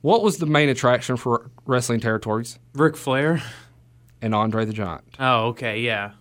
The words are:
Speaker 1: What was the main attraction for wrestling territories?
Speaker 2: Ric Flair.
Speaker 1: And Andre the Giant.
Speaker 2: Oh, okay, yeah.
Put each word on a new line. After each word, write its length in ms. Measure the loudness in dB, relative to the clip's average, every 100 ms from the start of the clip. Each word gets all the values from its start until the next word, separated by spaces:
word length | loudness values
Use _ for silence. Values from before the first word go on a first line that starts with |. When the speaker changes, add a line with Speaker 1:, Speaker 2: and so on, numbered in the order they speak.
Speaker 1:
What 200 | 4 4
was 140 | 2 0
the 100 | 2
main 220 | 2 4
attraction 480 | 2 2 2 0 -4
for 340 | 0 -2 -2 -18 -2
wrestling 340 | -2 0 -2
territories? 580 | 0 -2 -2 -4 -6 -14 _
Speaker 2:
Ric 220 | 2 2 2
Flair. 460 | -2 0 2 0 -4 -16 -20 _ _ _ _ _
Speaker 1:
And 140 | -2
Andre 300 | 0 0 0
the 80 | -2
Giant. 320 | -4 -6 -8 _ -4
Speaker 2:
Oh, 280 | 2 2 0
okay, 320 | -4 -6 -4
yeah. 320 | -4 -4 -6 -12